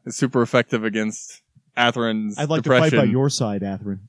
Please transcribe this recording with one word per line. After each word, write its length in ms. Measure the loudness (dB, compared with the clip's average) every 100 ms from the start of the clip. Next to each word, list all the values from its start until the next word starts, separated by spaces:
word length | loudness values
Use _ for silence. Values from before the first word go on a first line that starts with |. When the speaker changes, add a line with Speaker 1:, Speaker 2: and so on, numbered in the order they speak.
| -12
Speaker 1:
is 100 | -4
super 260 | 0 2
effective 440 | 2 2 0 -2 -2
against 560 | -2 -4 -6 -14 -20 _ _ _ 0
Atherin's 640 | 0 2 -2 -2 -4 -4
Speaker 2:
"I'd 80 | -2
like 120 | -2
Speaker 1:
depression. 280 | 4 4 6
Speaker 2:
to 60 | 4
fight 80 | 2
by 40 |
your 180 | 2 0
side, 340 | 0 -2 -2
Atherin." 360 | -4 -6 -8 -10